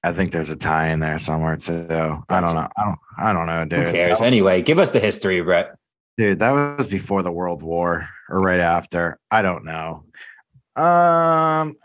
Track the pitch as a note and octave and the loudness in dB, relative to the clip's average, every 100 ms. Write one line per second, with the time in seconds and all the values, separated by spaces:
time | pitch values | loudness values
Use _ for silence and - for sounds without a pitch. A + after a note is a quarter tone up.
0 | F2 E2+ F2+ E2+ D2+ D#2+ D#2+ D#2+ D#2+ D#2+ | -4 -2 -2 -2 -6 -4 -2 0 0 0
1 | D#2 D#2 - D#2+ D#2+ D#2 - E2 E2 D#2+ | -2 -4 -2 -2 -2 -4 -4 -6 -4 -2
2 | D#2+ D#2 - F#2 E2+ D#2+ D#2+ - G#2 F2 | -2 -4 -2 0 0 -2 -4 -4 -4 -6
3 | _ - A2 F#2 E2 E2 D#2+ E2+ E2+ E2+ | _ -4 -2 0 -2 -4 -2 -2 0 0
4 | F2 F2+ A#2 B2 F#2+ F#2 F2 E3 F3+ B2 | 2 2 4 4 4 4 4 4 4 4
5 | G#2 - G2 F#2 E2+ F2 - - _ _ | 2 0 0 0 2 0 0 -12 _ _
6 | _ - G#2+ F2+ A#2 C#3 C#3+ C#3+ A2 G2 | _ -2 0 2 2 2 0 -4 -4 -4
7 | - G2 F2 E2+ F2+ E2+ D#2+ E2+ F2 E2+ | -2 -2 -2 -4 -6 -6 -4 -2 -2 -2
8 | E2 - - F#2+ F#2+ F2+ E2+ E2+ E2+ F2 | -6 -16 -6 0 2 2 2 0 -2 -4
9 | E2+ - _ A2 G2 E2+ D#2+ D#2+ D#2+ D#2+ | -4 -6 _ 0 0 -4 -8 -10 -10 -12
10 | _ - - - _ _ _ - E3 F3 | _ -20 -20 -20 _ _ _ 0 4 4
11 | F3 E3 E3 D#3+ D#3+ D#3 D#3 D#3 | 4 4 4 2 2 0 -4 -8